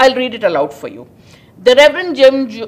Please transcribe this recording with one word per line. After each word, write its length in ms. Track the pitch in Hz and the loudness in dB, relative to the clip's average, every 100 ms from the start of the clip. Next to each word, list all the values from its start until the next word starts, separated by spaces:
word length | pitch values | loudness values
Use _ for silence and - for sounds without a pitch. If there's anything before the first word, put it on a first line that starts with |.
I'll 160 | 262 254 | 0 0
read 180 | 254 | -6
it 80 | 226 | -4
aloud 300 | 208 156 147 | -4 -2 -6
for 140 | - 127 | -8 -16
you. 180 | 104 123 _ _ _ _ _ | -16 -20 _ _ _ _ _
The 140 | 240 254 | 2 4
Reverend 400 | 294 302 359 269 | 4 2 -8 2
Jim 320 | 262 269 262 | 2 2 -6
Jo-, 180 | 214 | -10